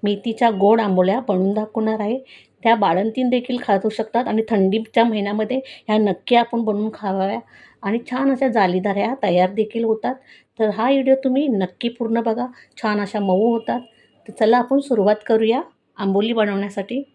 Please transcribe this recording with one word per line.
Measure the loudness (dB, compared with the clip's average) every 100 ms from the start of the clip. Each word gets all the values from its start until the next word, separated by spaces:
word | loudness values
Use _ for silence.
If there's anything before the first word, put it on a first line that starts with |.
मेथीच्या | -2 -2 -4 0 0
गोड | 4 4 4
आंबोळ्या | 2 2 2 0 0
बनवून | 0 0
दाखवणार | -2 -4 -4 -4 -2
आहे. | -4 -4 -8 -20 _ _
त्या | 0 2
बाळंतीण | 2 2 0 -2 0
देखील | 0 -2 -8
खाऊ | 0 0 0
शकतात | -4 -4 -2 -2
आणि | -2 0
थंडीच्या | 2 2 0 -2 2
महिन्यामध्ये | 2 2 -2 -2 -2 -4 -6 -18 -2
ह्या | 2
नक्की | 2 0 2 2
आपण | 2 -2
बनवून | -2 -2 -4
खाव्या | -6 -6 -2 -2 -4 -10 -20 -20 _
आणि | -4 -4 -4
छान | -2 0
अशा | 0 0
जालीदार | 2 2 0 -2 -2
ह्या | -2 -2
तयार | 0 2 2
देखील | 0 -4 -2
होतात. | -2 -2 -2 -8 _ -20 _ _
तर | -2
हा | 0 2
व्हिडिओ | 2 4 2
तुम्ही | 2 0 0
नक्की | 0 -2 -4 -8
पूर्ण | -4 -4 -2
बघा, | -2 -4 -6 -10 -20 -6
छान | -4 -2
अशा | -4 -4
मऊ | 0 2 2
होतात. | 0 -2 -6 -8 _ _ _ -20
तर | -2
चला | 2 2
आपण | 2 0
सुरुवात | 0 0 2 2 2
करूया | 0 2 0 -2 _ _ -6
आंबोली | -2 0 0
बनवण्यासाठी. | 0 0 0 -4 -6 -6 -8 -8